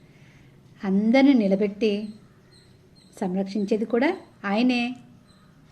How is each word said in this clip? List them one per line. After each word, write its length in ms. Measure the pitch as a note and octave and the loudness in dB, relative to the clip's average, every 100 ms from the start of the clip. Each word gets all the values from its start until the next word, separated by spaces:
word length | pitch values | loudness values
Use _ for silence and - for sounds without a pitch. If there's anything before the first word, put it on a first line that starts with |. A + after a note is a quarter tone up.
| - - - - - - - - | -20 -20 -20 -20 -20 -20 -20 -10
అందరిని 500 | G3 G3 A3 C4+ C#4 | -2 0 2 4 6
నిలబెట్టి 760 | B3 G3 G3 G#3 - A3 G3+ G#3+ - - - _ - - - - - - - | 4 2 0 -2 -2 -2 -2 -8 -16 -20 -20 _ -20 -20 -20 -20 -20 -20 -8
సంరక్షించేది 640 | F#3+ F#3+ F#3+ A3 G3 G#3+ A3 | -4 -4 -4 -4 -2 -2 -2
కూడా 320 | A#3+ D4 F#4+ - - G3+ | 0 0 -2 -12 -12 -4
ఆయనే. 500 | G#3 B3+ A#3+ A#3+ B3+ - - _ - - - - | 0 0 0 -4 -8 -18 -20 _ -20 -20 -20 -20